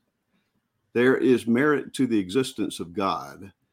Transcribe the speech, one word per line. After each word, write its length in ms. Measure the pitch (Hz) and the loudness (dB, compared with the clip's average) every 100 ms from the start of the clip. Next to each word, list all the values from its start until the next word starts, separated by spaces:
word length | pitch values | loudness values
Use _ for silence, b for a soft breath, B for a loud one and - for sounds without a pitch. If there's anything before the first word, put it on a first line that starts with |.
| _ _ _ _ _ _ _ _ _ | _ _ _ _ _ _ _ _ _
There 240 | 117 127 127 | 2 4 4
is 300 | 131 120 107 | 4 2 2
merit 460 | 117 151 143 - | 2 2 0 -4
to 120 | - 123 | -4 0
the 120 | 110 | 0
existence 640 | 92 123 131 - 98 - | 0 -2 -2 -4 -8 -6
of 140 | 85 | -10
God. 580 | 92 98 78 69 76 - _ _ | -4 -2 -2 -8 -16 -20 _ _